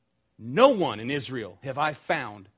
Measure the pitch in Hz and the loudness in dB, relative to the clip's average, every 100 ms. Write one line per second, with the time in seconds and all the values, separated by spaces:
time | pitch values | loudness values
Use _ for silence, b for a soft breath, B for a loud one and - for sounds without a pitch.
0 | _ _ _ - 113 151 269 220 147 107 | _ _ _ -14 0 6 6 6 2 0
1 | 117 143 127 127 98 95 135 131 151 147 | -4 -4 -4 -6 -8 -10 -8 -2 -2 -2
2 | - 165 117 104 95 | -2 -2 -2 -10 -18